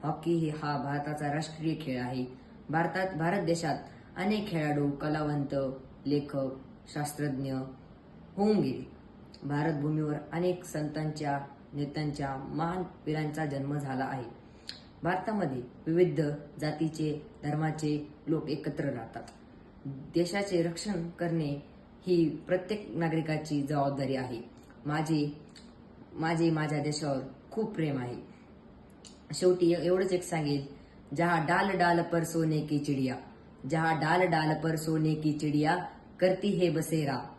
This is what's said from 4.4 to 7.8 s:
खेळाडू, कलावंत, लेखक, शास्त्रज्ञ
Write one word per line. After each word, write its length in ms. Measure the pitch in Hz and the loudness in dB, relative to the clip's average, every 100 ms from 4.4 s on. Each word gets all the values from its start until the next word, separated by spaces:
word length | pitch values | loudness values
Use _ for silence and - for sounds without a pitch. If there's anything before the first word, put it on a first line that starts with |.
| - | 0
खेळाडू, 440 | 165 151 147 143 | 0 2 2 2
कलावंत, 640 | 143 151 151 151 147 131 139 135 131 - - 135 | 0 -2 0 0 0 0 0 -2 -4 -12 -10 0
लेखक, 440 | 143 139 139 131 - - - - | 0 0 -2 -2 -6 -14 -20 -10
शास्त्रज्ञ 600 | 151 147 - 147 131 135 131 131 - | -6 -6 -2 -2 -2 -2 -4 -6 -12